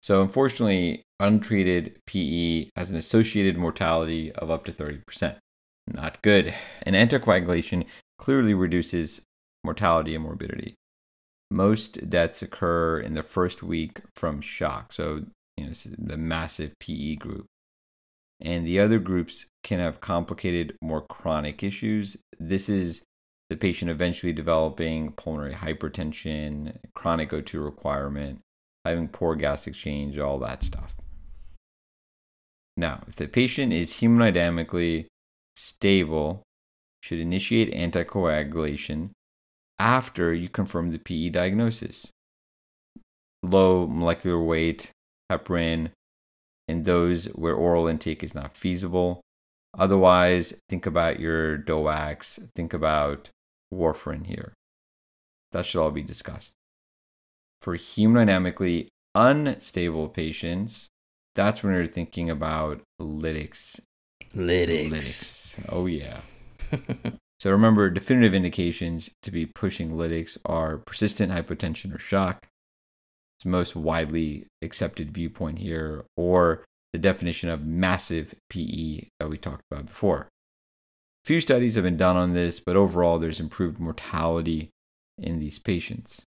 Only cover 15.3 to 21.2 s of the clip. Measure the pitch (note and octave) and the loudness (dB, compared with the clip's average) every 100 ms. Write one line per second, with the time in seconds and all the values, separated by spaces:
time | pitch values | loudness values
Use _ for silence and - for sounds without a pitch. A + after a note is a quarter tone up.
15.3 | _ _ - C#2+ - - - D#2 D#2 D#2+ | _ _ -14 -12 -12 -14 -12 -10 -6 -4
16.3 | D#2+ D#2+ - D2+ - - D2+ D2 D2+ - | -4 -4 -8 -10 -10 -12 -8 -6 -8 -10
17.3 | - - _ _ _ _ _ _ _ _ | -12 -14 _ _ _ _ _ _ _ _
18.3 | _ - F2 E2 F2+ G#2 A2+ F2+ F2+ E2 | _ -6 -4 0 4 4 4 2 -2 -2
19.3 | - - _ - F#2 F2 D2+ - E2+ F2 | -8 -16 _ -6 -2 -2 -4 -4 -2 -2
20.3 | E2+ F#2+ F2 D#2+ - D#2+ D#2 - - | -6 -2 -2 -4 -6 -6 -6 -6 -10